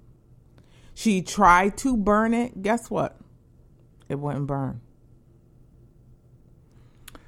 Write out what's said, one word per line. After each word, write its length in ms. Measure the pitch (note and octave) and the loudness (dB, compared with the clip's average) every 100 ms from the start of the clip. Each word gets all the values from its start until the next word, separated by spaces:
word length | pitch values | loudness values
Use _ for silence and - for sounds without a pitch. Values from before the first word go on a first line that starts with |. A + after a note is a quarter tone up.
| - - - - - - - - - | -20 -20 -20 -20 -20 -20 -20 -20 -20
She 280 | - A3+ F#3 | -2 2 2
tried 560 | - G#3 F#3 F3 G3+ - | 0 2 6 6 4 0
to 180 | C4+ A#3 | -2 0
burn 360 | F#3+ G#3 A3+ | 2 2 2
it. 280 | A#3 A#3 F#3 | 0 -2 -4
Guess 280 | G3 A#3+ - | -2 -2 -2
what? 280 | F#3+ C#3+ - - - - - - - - - - | -4 -4 -8 -20 -20 -20 -20 -20 -20 -20 -20 -10
It 80 | C#3+ | -6
wouldn't 320 | C#3+ C#3 C#3+ | -6 -4 -4
burn. 320 | C#3 C3 A#2+ - - - - - - - - - - - - - - - - - - - - - - - - | -4 -4 -8 -16 -20 -20 -20 -20 -20 -20 -20 -20 -20 -20 -20 -20 -20 -20 -20 -20 -20 -20 -20 -20 -20 -20 -20